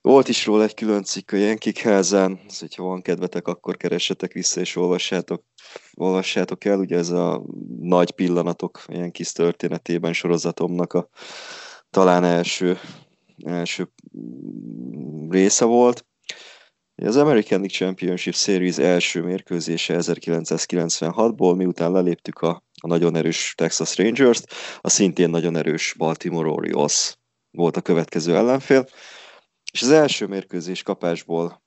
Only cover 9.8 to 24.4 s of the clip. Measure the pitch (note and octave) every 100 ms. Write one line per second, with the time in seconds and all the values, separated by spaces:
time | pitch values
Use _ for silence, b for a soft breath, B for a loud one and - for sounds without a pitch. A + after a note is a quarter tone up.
9.8 | - E2+ E2+ E2+ F2 E2+ E2+ - E2+ F2
10.8 | F2 F2+ F2 B B B B B B B
11.8 | _ - F#2 F2+ A#2 B2+ - - F2+ F#2
12.8 | B B B _ _ _ - F2 E2+ -
13.8 | F#2 _ - - A1+ B1 - - A1 A1+
14.8 | B1 C2+ C2+ D2+ D#2 F2+ G2 - A#2 A#2+
15.8 | B2 A#2+ _ _ - B B B B _
16.8 | _ - - B2 D3 B2+ G#2 F#2+ G2 -
17.8 | F#2 F#2 F2 F2+ - - - F#2+ F2+ D#2
18.8 | D#2 F2+ - F2+ E2+ F#2 - F2 D#2+ E2
19.8 | - E2+ E2+ E2+ - E2+ E2 E2 - F2+
20.8 | E2 - D#2+ E2+ A2+ A#2 F2+ F2+ F#2 F2
21.8 | E2+ F#2 F2+ E2+ - - E2+ E2 _ -
22.8 | E2 E2+ E2+ E2 D#2 D#2+ - - E2 -
23.8 | E2 - G2+ A#2+ C3 A#2